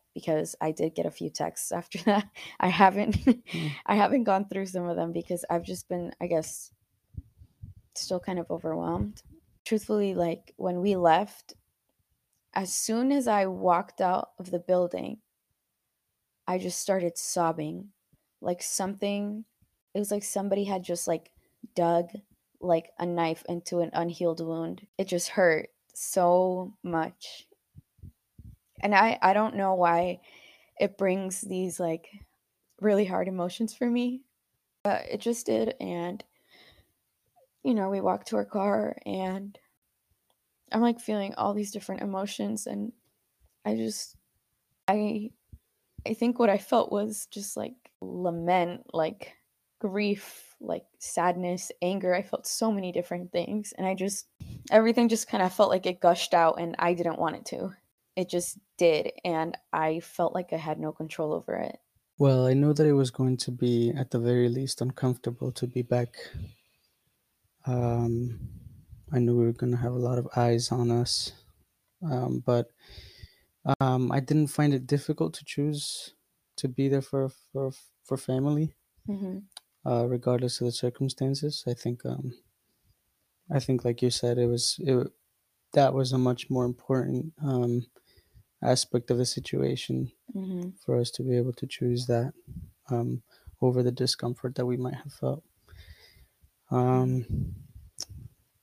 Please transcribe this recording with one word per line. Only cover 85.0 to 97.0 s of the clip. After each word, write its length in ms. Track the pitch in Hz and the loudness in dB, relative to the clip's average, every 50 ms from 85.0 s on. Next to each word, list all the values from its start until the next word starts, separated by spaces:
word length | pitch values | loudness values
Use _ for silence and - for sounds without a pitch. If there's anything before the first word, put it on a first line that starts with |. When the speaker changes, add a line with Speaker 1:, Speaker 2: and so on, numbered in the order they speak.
| 131 - _ _ _ _ _ _ _ _ _ _ _ _ - | 2 0 _ _ _ _ _ _ _ _ _ _ _ _ 4
Speaker 2:
that 200 | 151 139 131 135 | 6 6 6 6
was 180 | 135 135 127 131 | 4 0 2 2
a 40 | 127 | 2
much 320 | 127 123 123 - - - | 4 2 2 0 -2 -2
more 140 | 135 127 123 | 0 0 0
important, 680 | 123 123 - - - 135 131 123 131 135 127 151 160 - - 147 | 0 -2 -4 -2 0 0 0 2 0 -2 -2 -4 -6 -8 -6 -2
um, 440 | 139 131 123 123 120 120 123 120 - _ _ _ _ _ - _ _ _ - - _ _ - | 0 0 2 2 2 0 0 -2 -6 _ _ _ _ _ -20 _ _ _ -20 -20 _ _ -4
aspect 500 | - 120 127 127 - - - 123 120 - | 2 2 2 2 2 0 0 -2 0 2
of 60 | 127 120 | 0 0
the 80 | 123 | 0
situation 840 | 123 - 139 135 - - 139 135 135 131 127 - - 131 127 131 123 - _ _ - 240 | -2 -2 -6 -6 -4 -2 0 0 0 0 -2 -4 -4 -2 -2 -2 -4 -8 _ _ -12 -8
Speaker 1:
Mm-hmm. 340 | 196 190 190 185 180 175 185 190 - - | -8 -6 -6 -6 -6 -6 -8 -10 -10 -4
Speaker 2:
for 140 | - 131 123 | 0 0 0
us 120 | 120 - | 0 -2
to 100 | - - 127 | -4 -6 -2
be 140 | 131 123 123 | 0 0 0
able 160 | 120 127 120 | 0 0 -2
to 140 | - - 131 | -6 -8 -10
choose 400 | - - 127 123 120 120 123 123 | -6 -4 -2 -2 0 -2 0 0
that, 260 | 120 117 120 139 - - - - - - - - - _ _ - | 0 0 0 -2 -6 -12 -18 -16 -14 -14 -14 -16 -20 _ _ -4
um, 320 | 127 120 120 123 123 123 - _ _ _ - - - - | -4 -2 -2 -2 -4 -6 -8 _ _ _ -20 -18 -6 2
over 220 | - 127 123 127 123 | 2 2 4 4 2
the 80 | 123 | 0
discomfort 640 | 123 - 127 120 - - - 123 123 - - 127 131 | 0 0 -2 -2 -2 -2 -4 -6 -6 -4 -6 -6 -4
that 100 | - 127 | -2 -2
we 120 | 123 123 123 | -2 -2 -2
might 180 | 127 131 135 | -2 -4 -6
have 180 | 127 - 143 - | -8 -12 -14 -12
felt. 300 | - - 131 135 156 - _ _ _ _ _ - - - - - _ - - _ _ - _ _ _ _ _ _ _ _ - | -6 -4 -4 -4 -4 -8 _ _ _ _ _ -20 -20 -20 -20 -20 _ -20 -20 _ _ -20 _ _ _ _ _ _ _ _ -4
Um, 800 | 127 127 123 127 127 127 | 0 2 2 4 4 4